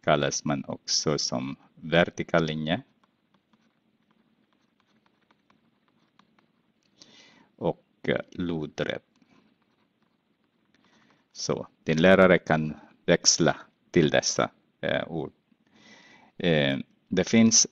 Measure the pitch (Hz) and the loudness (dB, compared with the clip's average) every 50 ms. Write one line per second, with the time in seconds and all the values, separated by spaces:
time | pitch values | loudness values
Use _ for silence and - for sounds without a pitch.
0 | _ - 76 71 71 71 - - - 78 73 69 - - - - _ - - - | _ 2 0 2 0 -2 -4 -6 -6 -6 -6 -6 -8 -10 -14 -14 _ -6 -6 -2
1 | - 80 73 71 - - - 62 65 67 69 _ _ _ _ - - 80 78 82 | -2 -2 -2 -2 -4 -6 -6 -6 -8 -10 -12 _ _ _ _ -16 -8 0 2 2
2 | 87 - _ - - - - 85 82 78 78 78 78 76 87 120 - _ _ _ | 2 2 _ -10 -6 -2 0 0 0 0 -4 -6 -2 -4 -4 -4 -6 _ _ _
3 | _ _ _ _ _ _ _ _ _ _ _ _ _ _ _ _ _ _ _ _ | _ _ _ _ _ _ _ _ _ _ _ _ _ _ _ _ _ _ _ _
4 | _ _ _ _ _ _ _ _ _ _ _ _ _ _ _ _ _ _ _ _ | _ _ _ _ _ _ _ _ _ _ _ _ _ _ _ _ _ _ _ _
5 | _ _ _ _ _ _ _ _ _ _ _ _ _ _ _ _ _ _ _ _ | _ _ _ _ _ _ _ _ _ _ _ _ _ _ _ _ _ _ _ _
6 | _ _ _ _ _ _ _ _ _ _ _ _ _ _ _ _ _ _ _ _ | _ _ _ _ _ _ _ _ _ _ _ _ _ _ _ _ _ _ _ _
7 | - _ - - - - _ _ _ _ _ _ - 85 - _ _ _ _ _ | -20 _ -20 -20 -20 -20 _ _ _ _ _ _ -4 -4 -4 _ _ _ _ _
8 | - - 64 - - _ - 87 90 87 85 80 76 73 - - 76 - - - | -2 -2 -2 -2 -4 _ -8 -8 -6 -4 -4 -6 -6 -8 -6 -6 -6 -6 -6 -10
9 | _ _ _ _ _ _ _ _ _ _ _ _ _ _ _ _ _ _ _ _ | _ _ _ _ _ _ _ _ _ _ _ _ _ _ _ _ _ _ _ _
10 | _ _ _ _ _ _ _ _ _ _ _ _ _ _ _ _ _ _ _ _ | _ _ _ _ _ _ _ _ _ _ _ _ _ _ _ _ _ _ _ _
11 | _ _ _ _ _ _ _ - - - 69 - - - _ _ _ - 80 78 | _ _ _ _ _ _ _ -10 -6 -6 -6 -6 -6 -14 _ _ _ -2 0 4
12 | 82 92 95 95 95 92 90 82 - - 80 78 78 78 73 - - - _ _ | 4 4 6 6 4 4 4 2 2 0 -2 -2 -2 -6 -8 -12 -20 -20 _ _
13 | _ - 85 - - - - - 87 71 - - - _ _ _ _ _ - 90 | _ 0 0 2 2 0 2 2 2 0 0 -2 -12 _ _ _ _ _ 2 2
14 | 78 71 - 64 - - - - 58 - _ _ _ _ _ _ - 78 - - | 2 4 2 0 0 0 -2 -2 -4 -4 _ _ _ _ _ _ -4 -4 -4 -4
15 | - - 82 82 69 - _ _ _ _ _ _ _ _ _ _ _ - - - | -6 -6 -8 -10 -10 -10 _ _ _ _ _ _ _ _ _ _ _ -20 -20 -20
16 | - - - _ _ _ _ - - 87 82 76 71 69 69 64 - _ _ _ | -20 -20 -20 _ _ _ _ -4 0 2 2 2 2 0 -2 -4 -6 _ _ _
17 | _ _ - 90 87 - - 113 113 113 113 - - - | _ _ -2 -2 0 2 4 4 6 6 6 4 2 2